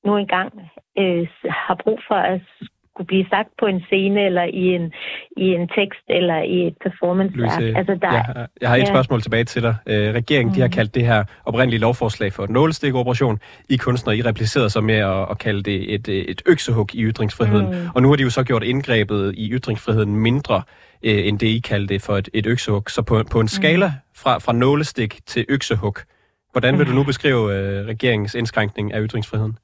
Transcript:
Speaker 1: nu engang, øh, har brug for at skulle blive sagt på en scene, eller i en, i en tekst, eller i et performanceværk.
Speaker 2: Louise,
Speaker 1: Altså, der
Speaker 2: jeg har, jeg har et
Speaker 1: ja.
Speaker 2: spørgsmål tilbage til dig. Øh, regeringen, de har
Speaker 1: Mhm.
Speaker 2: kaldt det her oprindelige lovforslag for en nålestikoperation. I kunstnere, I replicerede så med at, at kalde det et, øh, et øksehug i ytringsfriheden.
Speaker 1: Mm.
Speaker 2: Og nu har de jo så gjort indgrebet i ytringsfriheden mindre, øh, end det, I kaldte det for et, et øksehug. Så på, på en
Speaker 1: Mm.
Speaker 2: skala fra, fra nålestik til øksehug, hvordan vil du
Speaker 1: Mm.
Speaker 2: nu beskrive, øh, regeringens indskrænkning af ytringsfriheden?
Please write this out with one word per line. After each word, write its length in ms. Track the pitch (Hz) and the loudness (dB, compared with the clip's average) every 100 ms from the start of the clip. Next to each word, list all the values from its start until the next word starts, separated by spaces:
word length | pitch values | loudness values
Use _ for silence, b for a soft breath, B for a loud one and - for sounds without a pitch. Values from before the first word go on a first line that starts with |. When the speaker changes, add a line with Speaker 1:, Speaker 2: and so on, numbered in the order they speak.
Speaker 1:
nu 120 | 208 208 | 2 0
engang, 540 | 202 185 185 208 170 - _ - | 0 -2 -2 -10 -20 -20 _ 0
øh, 300 | 190 175 170 - | 0 0 -2 -6
har 300 | - 160 - 180 | -8 -6 -4 -2
brug 160 | - 220 - | -2 -2 -2
for 60 | |
at 260 | 202 - 185 - _ - _ _ - | 0 2 -2 -6 _ -20 _ _ -14
skulle 80 | 175 | -2
blive 120 | 190 185 | 0 2
sagt 180 | 202 220 - | -2 -2 -2
på 60 | 220 | -2
en 140 | 185 | -2
scene, 400 | 170 196 196 202 196 | 0 0 2 2 2
eller 140 | 180 | 0
i 220 | 175 185 180 180 | -2 0 0 0
en, 160 | 165 B B B B - | -4 B B B B -2
i 100 | 185 175 | 0 0
en 120 | 175 | 0
tekst, 360 | - 196 - - | -2 -2 -6 -2
eller 300 | - 175 160 | 0 2 0
i 240 | - 180 170 | 0 0 -2
et 100 | 160 | -4
performanceværk. 760 | 196 - 175 180 190 165 117 160 | -8 -4 -2 0 0 0 0 0
Speaker 2:
Louise, 180 | 113 113 | 0 0
Speaker 1:
Altså, 160 | 196 185 | 0 0
der 100 | 185 | 0
Speaker 2:
jeg 100 | 170 | 0
har, 240 | 117 123 120 - | 0 -6 -10 -4
jeg 80 | 123 | 2
har 80 | 123 | 4
et 40 | |
Speaker 1:
ja. 40 | 202 | 4
Speaker 2:
spørgsmål 260 | 196 131 120 | 2 2 0
tilbage 220 | 110 113 | 0 0
til 180 | 117 123 | 0 0
dig. 120 | 117 110 - | 0 -2 0
Øh, 220 | 107 104 113 | 0 2 0
regeringen, 340 | 113 147 117 | 2 2 4
de 60 | 101 | 2
har 60 | 123 | 2
Speaker 1:
Mhm. 60 | 117 | 2
Speaker 2:
kaldt 160 | 110 | 0
det 120 | 127 120 | 0 2
her 180 | 110 101 B | 2 2 B
oprindelige 360 | - 113 127 113 | -4 2 2 4
lovforslag 520 | 113 123 110 - 101 | 2 2 -2 -2 -4
for 100 | 95 | -4
en 80 | 101 | -2
nålestikoperation. 840 | 117 160 156 143 127 123 120 135 107 B B B | 2 2 2 -2 0 0 0 0 0 B B B
I 60 | 127 | -2
kunstnere, 400 | - 123 113 107 | 0 -2 0 0
I 60 | |
replicerede 480 | 117 107 110 143 110 | 0 0 0 2 2
så 100 | 110 | 2
med 140 | 107 | 2
at, 360 | 110 98 95 95 | 2 2 0 -4
at 80 | 107 | -4
kalde 240 | 113 101 | -4 -2
det 320 | 101 95 95 | -2 -4 -2
et, 140 | 104 110 | -6 -2
øh, 60 | |
et 280 | 98 - 92 - | -4 -4 -2 2
øksehug 480 | 160 - 113 101 | 2 2 -2 -2
i 80 | 117 | -2
ytringsfriheden. 600 | 110 110 107 - 107 104 95 | -2 0 -4 0 2 2 2
Speaker 1:
Mm. 220 | 175 175 | -4 -2
Speaker 2:
Og 80 | 127 | 2
nu 60 | 135 | 4
har 80 | 143 | 4
de 60 | |
jo 80 | 131 | 2
så 140 | 127 | 0
gjort 180 | 127 117 | 0 -2
indgrebet 720 | 107 135 139 113 101 104 98 98 | 0 -2 0 0 0 0 -2 -4
i 140 | 107 | -6
ytringsfriheden 640 | 123 - 104 - 110 104 104 | -6 -4 -6 0 0 2 2
mindre, 400 | 113 131 - 101 - b b b | 2 0 0 -2 -2 b b b
øh, 220 | 110 104 98 | 0 2 0
end 100 | 104 | 0
det, 80 | 110 | 0
I 120 | 113 | 0
kaldte 340 | - 104 98 | -2 -2 -2
det 80 | 98 | -4
for 100 | - 101 | -2 -2
et, 120 | 95 | -2
et 120 | 110 107 | -2 0
øksehug. 440 | 123 - 101 101 | -2 0 -2 -2
Så 120 | - | -4
på, 120 | 110 113 110 | 0 0 2
på 60 | 117 | 0
en 40 | |
Speaker 1:
Mm. 40 | 110 | 0
Speaker 2:
skala 440 | - 170 170 190 135 _ - | 2 2 4 2 -2 _ -4
fra, 220 | 135 120 | 0 0
fra 140 | - | 0
nålestik 680 | 117 127 147 156 - 110 - - | 2 4 2 0 -4 -6 -6 -6
til 180 | 120 120 | -6 -2
øksehug, 480 | 139 - 107 101 - - _ _ _ _ | -2 -2 -2 -2 -6 -16 _ _ _ _
hvordan 260 | 123 120 - | 0 2 2
vil 80 | 151 | 2
du 40 | |
Speaker 1:
Mm. 60 | 127 | 2
Speaker 2:
nu 60 | |
beskrive, 380 | 139 127 147 123 107 98 | 0 0 2 2 0 -2
øh, 300 | 98 98 104 | -2 -4 -6
regeringens 480 | 113 127 110 104 | -2 2 2 0
indskrænkning 600 | 120 113 - 104 - 104 | -4 -2 0 -2 -2 -4
af 60 | 107 110 | -2 -4
ytringsfriheden? 500 | 113 107 107 110 113 | -4 -4 -4 -4 -6